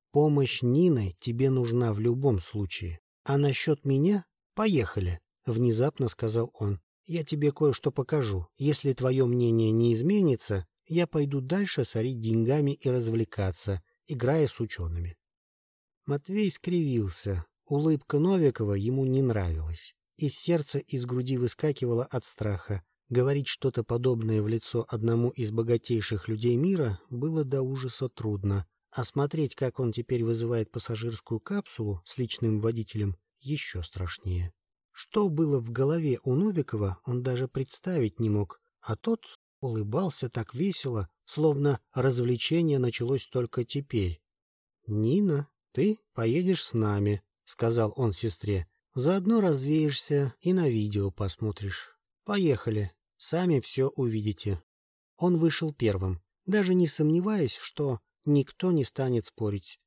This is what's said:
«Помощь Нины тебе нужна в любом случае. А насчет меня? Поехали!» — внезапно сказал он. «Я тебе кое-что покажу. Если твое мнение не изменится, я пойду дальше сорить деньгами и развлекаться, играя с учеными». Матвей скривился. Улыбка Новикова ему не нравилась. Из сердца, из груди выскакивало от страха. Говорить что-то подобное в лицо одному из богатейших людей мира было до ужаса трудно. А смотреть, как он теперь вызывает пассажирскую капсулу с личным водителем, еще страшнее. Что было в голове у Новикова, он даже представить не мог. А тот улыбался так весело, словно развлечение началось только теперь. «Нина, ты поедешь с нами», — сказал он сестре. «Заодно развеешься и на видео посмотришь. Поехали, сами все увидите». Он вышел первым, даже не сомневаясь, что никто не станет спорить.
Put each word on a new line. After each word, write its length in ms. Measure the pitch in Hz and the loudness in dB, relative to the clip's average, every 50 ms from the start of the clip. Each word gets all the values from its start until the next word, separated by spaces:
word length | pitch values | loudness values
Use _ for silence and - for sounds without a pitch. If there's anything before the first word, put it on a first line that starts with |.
| _ _ | _ _
«Помощь 520 | - 143 151 151 147 143 135 123 - - | 2 4 4 6 4 4 2 2 0 0
Нины 540 | 127 120 127 151 180 180 151 120 101 90 - - | 2 2 4 6 6 4 4 4 0 -2 -4 -6
тебе 300 | - 123 117 120 135 135 | -6 -4 0 2 2 2
нужна 420 | 131 127 120 117 117 123 120 117 | 2 2 2 2 2 2 2 2
в 80 | 104 104 | 0 2
любом 400 | 110 120 120 131 139 139 113 90 | 0 0 2 2 2 2 2 2
случае. 580 | - - - 104 101 92 - - 92 85 82 - _ _ _ _ | 0 -4 -4 -4 -4 -4 -6 -6 -8 -8 -8 -10 _ _ _ _
А 160 | _ - 143 143 | _ 0 2 2
насчет 460 | 143 143 127 - - 165 147 - - | 2 2 2 0 0 0 0 0 0
меня? 400 | 139 135 135 151 190 208 196 - _ _ _ _ _ _ | 0 2 4 4 4 2 2 -2 _ _ _ _ _ _
Поехали!» — 640 | - 220 220 180 135 104 - - 104 92 87 85 - - _ _ _ _ | 0 2 2 4 2 2 0 -2 -2 -2 -2 -4 -6 -10 _ _ _ _
внезапно 640 | - 113 113 123 120 110 110 127 156 - - 131 113 | -4 0 2 2 2 4 2 2 0 0 0 -2 -2
сказал 420 | - - 120 110 110 117 117 - - - | -2 -2 -4 -2 0 -2 -2 -4 -4 -4
он. 220 | 107 101 101 95 - _ _ _ _ | -2 -2 -2 -4 -8 _ _ _ _
«Я 160 | - 165 170 | -6 -6 -6
тебе 300 | 151 - 156 147 147 147 | -4 -4 -2 0 0 0
кое-что 400 | 139 - 156 143 123 - - 143 | 2 4 2 2 2 2 -2 -2
покажу. 560 | - - 127 - 160 147 127 107 98 92 87 - _ | -2 -2 -2 -2 0 0 0 0 -2 -4 -6 -8 _
Если 360 | - 135 151 147 - - 139 127 | -2 0 0 0 2 0 -2 0
твое 320 | - 127 127 131 131 131 | 0 0 2 2 2 2
мнение 440 | 120 123 123 120 117 113 113 113 110 | 2 2 2 4 4 4 4 4 4
не 240 | 110 113 117 120 117 | 4 4 4 4 4
изменится, 720 | 110 127 170 208 208 190 151 123 - - - 104 95 87 - _ _ _ | 2 2 2 4 4 4 4 2 0 0 -2 -2 -4 -4 -6 _ _ _
я 200 | - 160 170 175 | -4 0 0 0
пойду 340 | - - 156 143 143 143 139 | 0 0 0 0 0 -2 -4
дальше 440 | 127 131 170 196 202 - - 147 120 | -2 -2 0 0 0 0 0 -2 -2
сорить 340 | - - 113 110 131 131 117 | 0 -2 -2 -2 -2 -2 -2
деньгами 540 | 110 110 113 113 113 123 139 151 147 139 | 0 2 2 4 4 4 4 2 2 0
и 180 | 143 - - 135 | 0 -2 0 0
развлекаться, 880 | 127 127 117 113 113 113 110 - - - 98 95 92 - - 101 95 92 - _ _ _ _ - | 0 0 0 0 0 0 0 -2 -2 -2 -2 -2 -2 -2 -4 -4 -4 -4 -6 _ _ _ _ -8
играя 400 | 151 120 120 127 151 160 151 - | -4 -2 0 2 2 2 2 2
с 100 | - - | 0 -2
учеными». 580 | 117 107 - - 87 82 85 85 87 87 85 - _ _ _ _ _ _ _ _ _ _ _ _ _ _ _ _ _ | -4 -6 -6 -6 -6 -4 -4 -4 -6 -8 -10 -12 _ _ _ _ _ _ _ _ _ _ _ _ _ _ _ _ _
Матвей 440 | 147 143 143 - - 190 214 214 185 | -4 -4 -4 -4 -4 -2 0 0 0
скривился. 920 | - - - 175 180 175 160 143 127 117 104 92 - - - 104 98 87 - - _ _ _ | -2 -2 -2 0 0 0 2 2 2 0 0 -2 -4 -4 -4 -2 -2 -2 -4 -8 _ _ _
Улыбка 520 | - 143 143 151 160 156 139 - - - 143 | -2 0 2 2 2 2 0 0 0 0 2
Новикова 560 | 160 185 196 185 156 135 - - 110 101 101 | 2 4 4 4 4 4 2 2 0 0 0
ему 320 | 98 101 117 131 135 135 | 0 0 0 0 0 0
не 160 | 131 131 135 | 2 2 2
нравилась. 720 | 135 123 113 104 92 87 80 78 78 80 82 - - - - _ _ _ _ | 2 2 2 0 0 0 -2 -2 -4 -6 -6 -8 -10 -14 -18 _ _ _ _
Из 180 | - 156 139 - | -4 -4 -2 -2
сердца, 460 | - - 170 170 160 143 - - 139 | 0 0 0 0 0 0 -2 -4 -6
из 260 | - - - 127 120 | -4 -4 -6 -6 -4
груди 300 | 123 123 127 123 127 135 | -4 -4 -4 -2 -2 0
выскакивало 680 | 123 123 117 - - - 151 139 - 127 120 117 117 131 | 0 0 0 0 0 -2 -2 0 0 -2 0 0 0 0
от 200 | - - 120 - | -2 -4 -4 -4
страха. 580 | - - - 110 104 101 87 - - 101 90 - _ _ _ _ - | -4 -4 -4 -2 -2 -2 -4 -4 -6 -6 -6 -6 _ _ _ _ -2
Говорить 380 | 120 123 123 135 143 143 131 | 0 2 2 2 2 0 -2
что-то 380 | - - - - 131 - 123 110 | -4 -4 -2 -2 -2 -2 -2 -2
подобное 580 | - 120 120 123 131 123 113 110 110 110 107 | -2 -2 0 2 2 2 2 0 0 2 2
в 60 | 104 107 | 2 0
лицо 360 | 113 113 - - - 117 113 - | 0 -2 -2 -2 -2 -4 -4 -4
одному 420 | - 107 110 117 117 117 120 123 | -4 -2 0 2 2 2 2 0
из 220 | - - 117 104 | 0 -2 -4 -2
богатейших 760 | 107 113 113 117 117 113 - - 120 110 101 - 110 101 - | -2 -2 0 0 0 0 0 0 -2 -2 0 -2 -4 -4 -4
людей 300 | - 113 107 113 120 120 | -4 -4 0 0 2 2
мира 420 | 123 156 190 196 170 139 113 95 - - _ | 2 2 2 2 0 0 -2 -2 -4 -8 _
было 340 | 123 120 139 160 160 160 147 | -8 -6 -4 -2 -2 -2 -2
до 180 | 131 139 135 | 0 -2 -2
ужаса 460 | 131 131 135 131 127 123 - - 135 123 | -2 -2 -4 -6 -6 -8 -6 -4 -6 -6
трудно. 580 | - - - 110 104 101 98 101 98 98 87 - _ _ _ _ | -6 -4 -4 -2 -2 0 0 0 0 0 -2 -4 _ _ _ _
А 140 | - - 120 | -6 -6 -6
смотреть, 500 | - - 139 143 143 - 160 151 123 - | -2 -2 -2 -2 0 0 -2 -2 -2 -2
как 240 | - 135 127 - - | -4 -4 -4 -2 -2
он 140 | 127 117 | -2 -2
теперь 320 | 107 120 120 - 127 120 113 | -2 -4 -4 -2 -2 0 0
вызывает 480 | 113 117 113 117 117 120 113 107 - | 0 0 0 0 0 0 -2 -2 -4
пассажирскую 680 | - 117 - - 117 107 113 117 113 - - - 117 110 | -6 -8 -6 -6 -6 -6 -6 -6 -8 -8 -6 -6 -6 -6
капсулу 640 | - - 202 202 - - - - 110 104 98 87 - | -4 -4 -4 -4 -4 -6 -6 -4 -4 -4 -4 -6 -8
с 140 | - - - | -10 -6 -6
личным 420 | 123 110 - - 120 113 107 104 | -4 -4 -4 -2 0 0 0 2
водителем, 560 | 110 113 117 113 110 - - 107 104 98 92 - _ _ _ _ | 0 0 -2 -2 -6 -6 -4 -2 -2 -2 -4 -6 _ _ _ _
еще 440 | - 135 151 151 - - - 90 | -8 -6 -6 -6 -6 -8 -8 -8
страшнее. 720 | 85 - - - 90 85 - - - 92 90 87 90 87 - _ _ _ _ _ _ _ | -10 -8 -8 -8 -6 -6 -8 -6 -4 -4 -2 -2 -2 -4 -8 _ _ _ _ _ _ _
Что 380 | _ - - - - 214 208 185 | _ -18 -14 -4 0 0 2 2
было 320 | 151 151 165 147 143 131 | 2 0 0 2 0 0
в 100 | 113 117 | -2 -4
голове 480 | 117 127 135 143 160 170 160 143 123 - - | -2 0 0 0 0 0 0 0 -2 -2 -2
у 100 | 131 123 | 0 0
Новикова, 640 | 147 202 220 185 160 139 - - 107 101 98 92 - - | 2 0 0 0 -2 -2 -2 -2 -2 -2 -2 -4 -4 -6
он 180 | 127 123 123 | -4 -4 -2
даже 240 | 123 131 127 120 131 | -2 -2 -2 -2 -4
представить 720 | 127 - 139 131 - - - - 180 180 156 120 104 - - | -4 -4 -6 -6 -6 -8 -8 -6 -2 0 0 0 0 0 0
не 120 | 113 107 | 0 0
мог. 300 | 104 104 101 - - - _ _ _ _ | 2 0 0 -4 -8 -14 _ _ _ _
А 160 | - - 110 | -8 -8 -8
тот 420 | - - 226 226 - - - - - _ _ _ _ | -4 -2 -2 -2 -2 -4 -10 -20 -20 _ _ _ _
улыбался 680 | - 127 113 110 104 104 113 160 196 170 - - 131 117 | -6 -4 -2 -2 -2 -2 -2 -2 -2 -2 -2 -4 -6 -4
так 260 | - 120 113 - - | -4 -6 -6 -6 -4
весело, 540 | 123 180 202 170 - - 135 120 107 98 - _ _ _ | -2 -2 -2 -2 -2 -4 -4 -4 -4 -4 -6 _ _ _
словно 540 | - - 151 151 156 143 139 143 143 135 - - _ | -8 -2 2 2 2 4 4 2 2 0 0 -4 _
развлечение 880 | - 131 123 135 123 123 120 123 123 117 - - 160 170 170 156 143 131 | -2 2 2 2 2 2 2 0 0 0 0 0 2 2 2 2 2 2
началось 480 | 123 120 - - 120 123 139 - - - | 2 0 0 -2 -2 -2 -2 -2 -2 -2
только 360 | - 127 120 - - 131 117 | -2 -2 -2 -2 -2 -4 -4
теперь. 560 | - - 143 139 - - 110 95 87 82 - _ _ _ _ _ _ _ _ _ _ _ _ _ - | -2 -4 -6 -4 -2 0 0 0 0 -2 -6 _ _ _ _ _ _ _ _ _ _ _ _ _ -4
«Нина, 600 | 104 107 107 113 151 202 208 185 151 143 147 - _ _ _ _ | -2 0 2 2 2 2 4 2 2 0 -2 -6 _ _ _ _
ты 260 | - 123 160 214 214 - _ _ _ | -2 0 0 0 0 -2 _ _ _
поедешь 500 | - 113 113 127 170 180 185 185 - - | -2 0 2 2 2 2 2 0 0 -2
с 80 | - | -2
нами», — 500 | - 113 107 104 104 101 104 104 104 101 - _ _ _ _ | 0 0 0 2 2 2 2 2 0 -2 -4 _ _ _ _
сказал 480 | - - - 117 117 117 120 110 107 - | -18 -6 -2 0 2 2 2 2 0 0
он 160 | 139 127 110 | 0 0 0
сестре. 540 | 95 - - 110 - - - 107 101 92 85 - _ _ _ _ _ | 0 -2 -4 -4 -6 -4 -2 -2 0 0 -2 -4 _ _ _ _ _
«Заодно 460 | 123 127 160 185 196 180 208 233 226 | 0 2 2 2 2 2 2 2 4
развеешься 960 | 202 175 147 131 131 143 151 156 156 147 135 - - - 147 143 143 127 - _ | 4 2 2 0 0 0 2 2 2 0 0 -2 -2 0 0 0 0 0 -4 _
и 120 | - 175 | 0 0
на 160 | 185 180 165 139 | 2 2 2 2
видео 440 | 117 110 104 107 101 101 98 98 | 2 2 0 0 0 0 0 -2
посмотришь. 840 | - - 104 98 - - 113 107 98 - 101 98 95 - - - _ _ _ _ _ _ _ | -2 -4 -4 -4 -4 -4 -4 -4 -4 -4 -6 -8 -8 -8 -12 -18 _ _ _ _ _ _ _
Поехали, 680 | - 202 196 185 156 123 104 - 120 107 107 101 87 - _ _ _ _ | -2 0 2 2 2 2 2 0 -2 -2 -2 -2 -4 -8 _ _ _ _
сами 440 | - - - 160 170 180 180 156 127 | -10 -6 -4 -2 0 2 2 2 2
все 280 | - - - 135 131 139 | 0 0 -2 0 0 0
увидите». 720 | - 147 131 117 110 110 104 107 101 - - 104 98 85 - _ _ _ _ _ _ _ _ _ _ | 0 -2 -2 0 0 0 0 -2 -2 -2 -2 -4 -4 -4 -6 _ _ _ _ _ _ _ _ _ _
Он 220 | - 165 180 180 160 | -2 0 2 4 4
вышел 340 | 165 165 151 - 165 156 | 2 2 2 0 -4 -6
первым, 480 | 143 - 120 107 98 92 95 92 92 - - _ _ _ _ | -4 0 0 0 0 0 -2 -2 -4 -4 -8 _ _ _ _
даже 300 | 185 202 214 190 180 185 | 0 0 2 2 4 4
не 140 | 180 175 147 | 4 4 4
сомневаясь, 640 | - - 151 151 160 175 180 214 214 196 147 120 - | 2 2 2 2 2 2 2 0 0 0 0 0 -2
что 460 | - - - - - 147 139 123 - - _ _ _ _ | -6 -10 -10 -6 -4 -2 -2 -2 -4 -8 _ _ _ _
никто 480 | 147 147 143 131 - - - 180 185 | 2 2 2 2 0 -4 -2 0 2
не 120 | 175 151 131 | 2 2 0
станет 420 | - - - 131 127 123 117 - | 0 -2 -2 0 0 0 0 -2
спорить. 520 | - - - 110 104 101 98 - - - - _ | -4 -6 -4 -2 -2 -2 -4 -6 -10 -18 -20 _